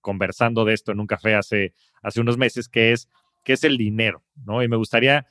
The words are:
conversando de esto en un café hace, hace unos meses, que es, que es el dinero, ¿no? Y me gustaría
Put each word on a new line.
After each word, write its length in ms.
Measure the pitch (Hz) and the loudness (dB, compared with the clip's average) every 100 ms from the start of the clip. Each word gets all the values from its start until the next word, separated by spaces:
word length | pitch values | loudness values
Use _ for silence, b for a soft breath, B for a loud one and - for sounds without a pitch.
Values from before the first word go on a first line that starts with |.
conversando 640 | 101 95 92 - 117 113 | -8 -4 -4 0 0 2
de 80 | 110 | 0
esto 200 | 110 - | 0 -2
en 80 | 104 | -6
un 60 | 104 | -4
café 280 | 104 113 | -4 0
hace, 400 | 107 98 107 95 - _ _ | 0 0 -2 -2 -6 _ _
hace 180 | 101 117 | -6 -2
unos 180 | 117 120 | 0 2
meses, 300 | 127 123 - | 0 -2 -4
que 240 | 117 113 | 2 2
es, 160 | 120 - _ _ _ | 2 -4 _ _ _
que 80 | - | -2
es 120 | 131 | 2
el 120 | 156 131 | 2 2
dinero, 480 | 104 110 110 80 _ 147 110 | -2 0 -2 -4 _ -20 -6
¿no? 160 | 113 | -2
Y 60 | 120 | 0
me 80 | 117 | 0
gustaría 500 | 110 117 127 143 - | 0 2 4 2 -2